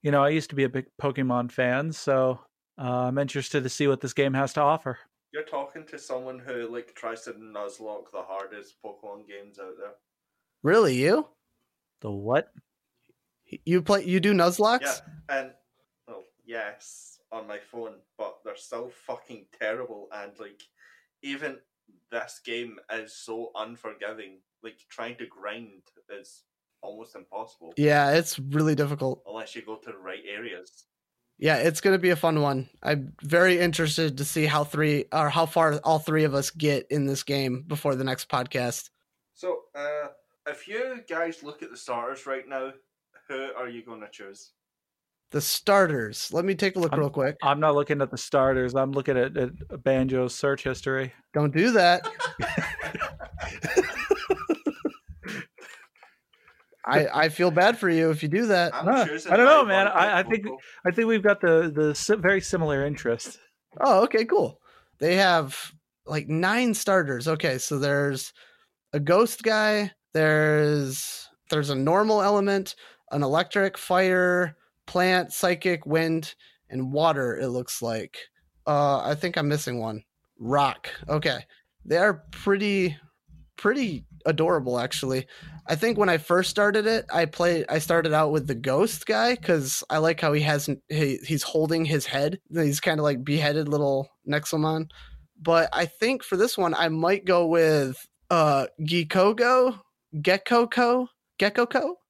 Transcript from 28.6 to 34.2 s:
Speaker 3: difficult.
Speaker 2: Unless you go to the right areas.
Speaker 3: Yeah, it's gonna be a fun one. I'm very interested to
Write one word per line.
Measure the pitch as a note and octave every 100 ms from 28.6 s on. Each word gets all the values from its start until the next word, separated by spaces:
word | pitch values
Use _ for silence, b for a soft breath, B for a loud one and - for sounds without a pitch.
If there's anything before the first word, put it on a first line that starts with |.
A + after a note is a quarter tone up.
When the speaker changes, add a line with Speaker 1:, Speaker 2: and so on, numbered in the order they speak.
| D#3
Speaker 3:
difficult. | D3 C#3+ C#3+ C3 B2+ F#2+
Speaker 2:
Unless | A2 A2 A#2
you |
go | A2 A2
to | A#2+
the | G2
right | F#2 F#2+ E2+
areas. | G#2 A#2 F2+ F#2 _ _ _ _ _ _ _
Speaker 3:
Yeah, | D3+ C#3
it's | D#3 D#3+
gonna | G3 F#3+
be | F3+
a | E3
fun | E3 D#3
one. | C#3+ C3+ B2+ _
I'm | - D3+ C3+ -
very | C#3+ E3+ F#3 F3
interested | F3 D#3+ D#3 D3+ D#3
to | C3